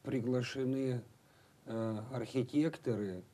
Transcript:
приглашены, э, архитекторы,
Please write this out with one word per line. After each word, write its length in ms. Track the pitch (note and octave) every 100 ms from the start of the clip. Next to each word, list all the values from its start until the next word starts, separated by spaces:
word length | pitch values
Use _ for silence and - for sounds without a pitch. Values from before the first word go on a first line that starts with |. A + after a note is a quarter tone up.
приглашены, 1000 | - B2+ A2+ B2+ A#2+ C3+ C3 C3+ C3 B2 A2 - - - - - -
э, 320 | A2+ A2+ A2 A2+
архитекторы, 1120 | C3 A2 C3+ A#2 D3 D#3+ - - G#2+ G2+ F#2 -